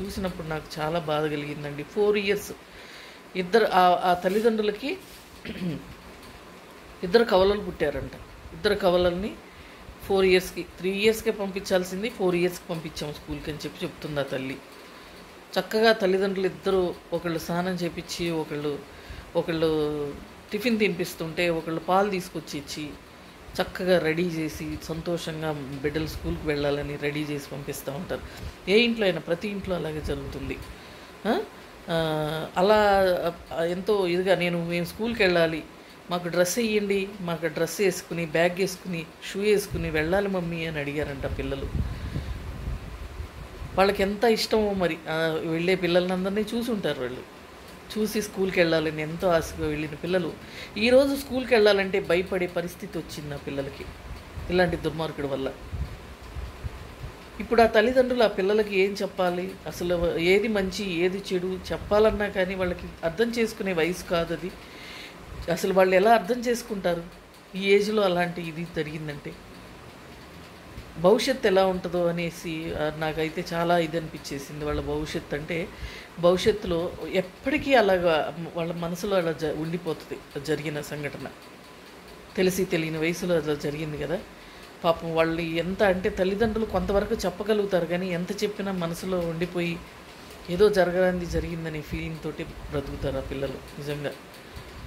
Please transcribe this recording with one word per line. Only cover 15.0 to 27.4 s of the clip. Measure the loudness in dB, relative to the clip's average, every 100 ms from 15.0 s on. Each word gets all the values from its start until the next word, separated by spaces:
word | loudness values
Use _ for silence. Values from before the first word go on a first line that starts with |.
| -20 -20 -20 -20 -6 -4
చక్కగా | -2 4 6
తల్లిదండ్రులు | 6 4 2 2 0 -2
ఇద్దరు, | -2 0 2 2 -2 -6
ఒకళ్ళు | -4 -2 -4
స్నానం | -2 -2 0
చేపించి, | -2 -4 -4 -8 -4 -2
ఒకళ్ళు, | -2 -2 -4 -4 -4 -8 -18 -16 -16 -4 -2
ఒకళ్ళు | 0 2 2 2 0 0 -4 -8 -14 -18 -8
టిఫిన్ | -2 0 2
తినిపిస్తుంటే, | 2 2 -4 -4 -6 0 2
ఒకళ్ళు | 2 -2 -4
పాలు | 2 4 4
తీసుకొచ్చి | 0 -4 -10 -8 -10
ఇచ్చి, | -8 -8 -10 -12 -18 -20 -20 -20 -12 -4
చక్కగా | -4 -2 4 4
రెడీ | 6 2
చేసి, | 0 0 -4 -4 -6 -8
సంతోషంగా | -6 -6 -2 -4 -4 -4 -4
బిడ్డలు | -4 -6 -4 -2 -2 -4
స్కూల్కి | -4 -4 -4 -2
వెళ్ళాలని | 0 2 0 -2 -2
రెడీ | -2 -2
చేసి | -4 -6